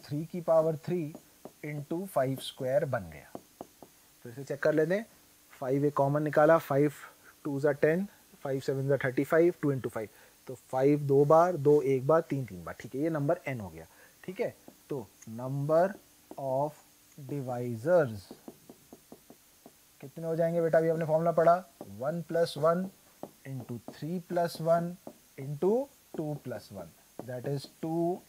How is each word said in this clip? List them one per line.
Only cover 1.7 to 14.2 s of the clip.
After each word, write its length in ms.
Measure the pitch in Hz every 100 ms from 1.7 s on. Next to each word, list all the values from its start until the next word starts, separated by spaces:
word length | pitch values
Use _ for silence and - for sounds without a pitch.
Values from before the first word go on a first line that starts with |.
| 147 143 165 190
five 320 | - 131 131
square 420 | - - 127 139
बन 260 | 156 123 87
गया। 180 | 73 - - - - - _ - _ _ _
फिर 80 | 120
से 100 | 117
check 160 | 135 143
कर 120 | 156
लेते 200 | 151 156
हैं, 120 | 196 226 _ _ _ _ -
फ़ाइव 240 | 131 139
एक 100 | 143 143
common 260 | 139 147
निकाला, 340 | 151 151 151 165
फ़ाइव 340 | - 139 147 - - - - -
टू 140 | 160 139
जा 120 | 147
टेन, 320 | 143 151 170 202 _ _ _
फ़ाइव 160 | 143 135
सेवन 280 | - 135 135
जा 80 | 139
थर्टी 200 | 135 127
फ़ाइव, 300 | 139 165 170 175
two 100 | 143
into 160 | 135 117
five, 180 | 117 107 - - _ -
तो 60 | 127 -
फ़ाइव 300 | 131 139 147 143
दो 180 | 139
बार, 320 | 147 160 175 160
दो 220 | 139 147
एक 240 | 135 135 135
बार, 140 | 160 165
तीन 140 | 139 123
तीन 180 | 92
बार, 100 | 82 92
ठीक 140 | 113
है, 60 | 131
ये 100 | 160
number 300 | 156 143 170 -
n 120 | 127
हो 80 | 95
गया, 180 | 80 80 - - _